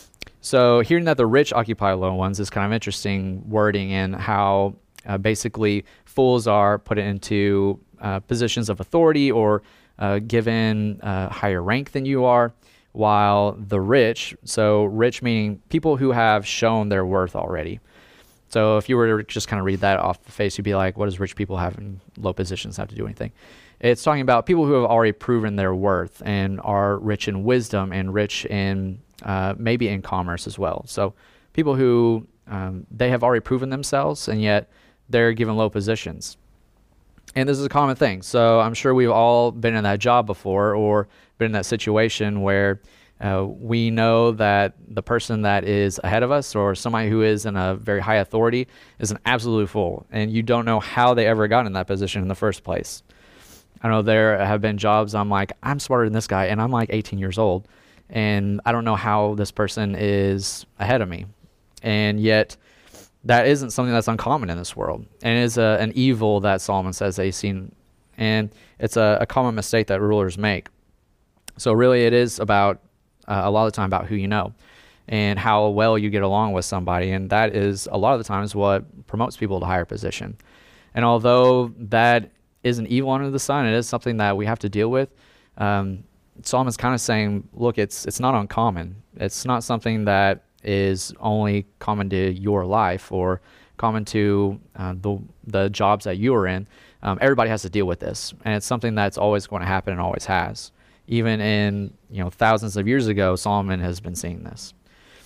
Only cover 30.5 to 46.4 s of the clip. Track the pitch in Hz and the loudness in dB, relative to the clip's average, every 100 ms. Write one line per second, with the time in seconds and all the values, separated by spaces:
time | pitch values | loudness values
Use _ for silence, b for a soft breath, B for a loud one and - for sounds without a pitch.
30.5 | 98 85 - - - 101 - b b b | -4 -4 -4 -6 -4 -4 -4 b b b
31.5 | - 151 135 127 120 117 113 - _ - | -4 0 2 4 4 4 0 -4 _ -12
32.5 | 101 92 92 - 113 123 123 123 120 - | -8 -8 -10 -10 -4 0 2 2 2 0
33.5 | 127 131 135 139 139 151 147 - 107 107 | -4 -2 -6 -4 -2 -2 -4 -4 0 2
34.5 | 104 - b b b - 123 117 113 110 | 2 0 b b b -2 2 2 2 0
35.5 | 110 107 107 101 110 85 - - - _ | 0 0 -2 -2 -4 -6 -12 -14 -18 _
36.5 | _ _ _ _ _ _ _ - 131 139 | _ _ _ _ _ _ _ -10 -4 -2
37.5 | 139 143 147 147 131 131 92 - 120 117 | 0 0 2 2 2 0 0 -2 4 6
38.5 | 113 110 113 139 127 117 110 117 120 120 | 6 4 0 2 4 4 4 4 4 2
39.5 | 117 117 113 104 101 123 120 107 95 101 | 0 0 0 0 0 2 2 2 -4 -2
40.5 | 95 104 104 104 104 101 b b - 113 | 0 2 2 2 2 0 b b -4 -2
41.5 | 107 - 113 107 107 113 - 104 101 98 | -2 -2 -4 0 2 2 0 -2 -2 0
42.5 | 98 101 98 b b b b 104 95 98 | 2 0 -2 b b b b -4 -2 -4
43.5 | 107 113 117 113 113 113 113 117 110 104 | -6 -4 -2 0 2 4 4 4 2 2
44.5 | 101 98 - - 107 - 117 - 110 104 | 4 2 -2 -10 -8 -2 -2 -2 -2 2
45.5 | 101 92 101 98 - 92 110 123 143 | 0 2 2 0 -2 -2 0 2 0